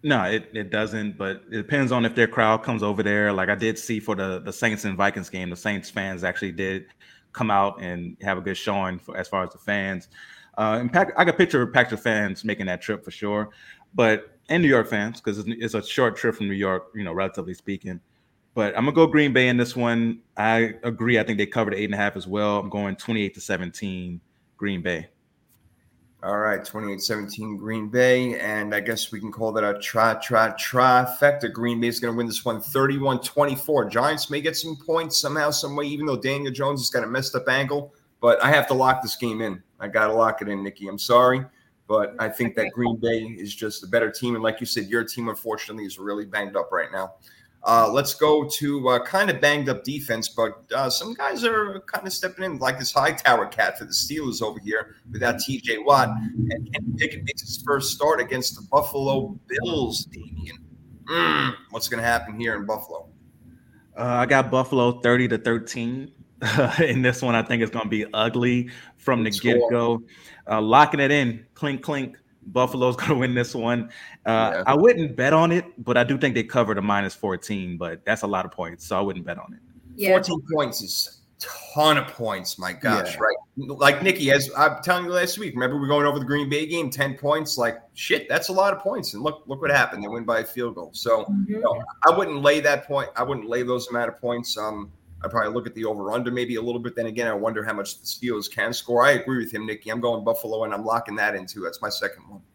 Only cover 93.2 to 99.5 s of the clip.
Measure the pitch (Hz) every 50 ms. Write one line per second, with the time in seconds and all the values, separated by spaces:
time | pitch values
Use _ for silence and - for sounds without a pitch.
93.2 | 127 135 139 120 104 110 117 123 123 120 127 123 120 - 120 120 117 113 - -
94.2 | - 120 120 120 120 - - 107 107 107 110 104 101 - - _ _ _ - -
95.2 | - - - 117 107 107 107 120 - 113 - 110 110 110 104 101 98 98 110 123
96.2 | 123 120 123 123 123 123 120 110 113 120 120 120 117 120 - 117 113 113 107 117
97.2 | 120 113 107 101 107 113 107 107 101 110 107 101 98 - - - - - - -
98.2 | 123 123 113 107 101 - - - 104 113 120 - - - 120 120 123 143 139 120
99.2 | - 127 131 123 110 -